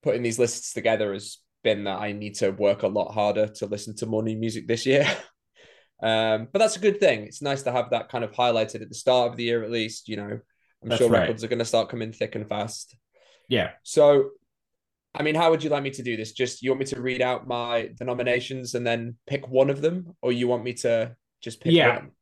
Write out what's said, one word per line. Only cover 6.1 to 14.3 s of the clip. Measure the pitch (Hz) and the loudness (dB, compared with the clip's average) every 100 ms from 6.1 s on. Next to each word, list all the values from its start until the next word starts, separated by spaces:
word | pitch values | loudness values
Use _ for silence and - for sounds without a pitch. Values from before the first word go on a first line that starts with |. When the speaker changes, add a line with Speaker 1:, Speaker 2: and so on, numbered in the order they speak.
| 110 110 110 110 | 2 2 0 0
Speaker 1:
but | 196 | 2
that's | 214 - | 2 4
a | |
good | 202 196 | 0 4
thing. | 180 117 | 4 2
It's | 104 - | -2 -8
nice | 143 139 | -4 -2
to | 139 | 0
have | 123 117 | -2 0
that | 117 - | -2 -2
kind | 123 | -6
of | 113 | -6
highlighted | - 123 113 110 120 | 0 2 2 0 -6
at | 110 | -12
the | 117 | -4
start | - 127 120 | 2 4 2
of | 117 | -2
the | |
year, | 117 117 | -2 -2
at | 110 | -2
least, | 117 110 110 - | -4 -4 -6 -10
you | 107 | -10
know, | 101 113 _ _ _ _ | -8 -10 _ _ _ _
I'm | 113 | -4
Speaker 2:
That's | 117 | 2
Speaker 1:
sure | 120 | 6
Speaker 2:
right. | 117 | 6
Speaker 1:
records | 107 110 | 2 -2
are | 113 | -4
gonna | 117 | -2
start | 117 117 110 | 0 0 -2
coming | 120 113 | -6 -8
thick | 113 110 | -6 -6
and | 110 107 | -6 -6
fast. | 107 107 - - _ _ _ _ _ _ | -6 -6 -8 -18 _ _ _ _ _ _
Speaker 2:
Yeah. | 123 90 - | -2 -2 -8
Speaker 1:
So, | - - 147 143 135 | -4 6 8 8 4